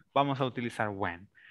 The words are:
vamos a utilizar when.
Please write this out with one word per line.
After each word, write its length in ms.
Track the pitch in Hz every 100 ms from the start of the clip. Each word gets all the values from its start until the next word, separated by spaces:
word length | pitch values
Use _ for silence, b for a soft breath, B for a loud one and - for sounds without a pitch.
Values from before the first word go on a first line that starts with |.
| B
vamos 260 | 139 143 131
a 60 | 131
utilizar 440 | 123 117 - 107
when. 380 | 98 98 85 104 - B